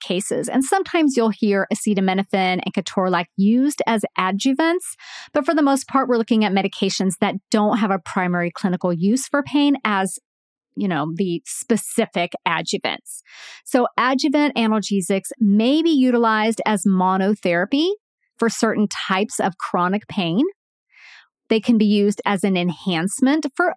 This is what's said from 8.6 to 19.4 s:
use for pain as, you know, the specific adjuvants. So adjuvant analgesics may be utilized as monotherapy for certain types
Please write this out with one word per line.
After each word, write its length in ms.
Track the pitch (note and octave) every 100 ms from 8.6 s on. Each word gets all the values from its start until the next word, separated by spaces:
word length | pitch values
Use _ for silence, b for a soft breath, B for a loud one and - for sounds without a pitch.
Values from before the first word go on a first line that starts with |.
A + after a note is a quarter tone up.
| G3 F3+ F3+
use 340 | F3 F#3+ B3+ -
for 140 | C#4+
pain 340 | C#4 D4 C#4+ C#4
as, 340 | A3 G3+ F#3+ - _ _ _ _ _ -
you 60 | G3+
know, 260 | D#3+ D3+ E3
the 260 | F#3+ E3+
specific 920 | - - - A3 - - A3 F#3 F3 - F3
adjuvants. 760 | E3 E3 G3+ A2 D2+ - - - B B B
So 240 | B B3+ B3 -
adjuvant 560 | A#3+ C4+ D#4 D4 D4
analgesics 760 | B3 A3 A3 F#3+ G3 F3 G3 - -
may 420 | G#3 G#3 A#3 D4+
be 80 | E4
utilized 720 | D4 B3+ A#3+ A3+ G#3+ A3 A3+
as 200 | - G#3+ G3+
monotherapy 1000 | F#3 F#3 F#3+ F#3+ G#3+ F#3 E3+ F#3+ C#4 F4 G#4 _ _ _ -
for 100 | A#3
certain 380 | - A3 G3+ G#3
types 540 | - - F#3+ G#3 -